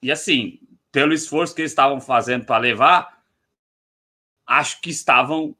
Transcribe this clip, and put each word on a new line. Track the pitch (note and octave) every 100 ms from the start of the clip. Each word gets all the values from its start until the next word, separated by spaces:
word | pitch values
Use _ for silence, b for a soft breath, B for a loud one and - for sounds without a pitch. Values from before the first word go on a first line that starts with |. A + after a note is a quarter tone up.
E | B2+
assim, | D3 - C3+ G2 - _ _ _
pelo | C3+ D3
esforço | D#3 - D3+ E3 -
que |
eles | D#3+
estavam | - C#3 C3+
fazendo | - B2 A#2 B2
pra | A#2 A2+
levar, | A#2+ G#2+ C#3+ F3+ - - _ _ _ _ _ _ _ _ _ _ _ _ -
acho | C3+ D3 -
que | E3+
estavam | D3 - B2 C3+ D#3+ D3+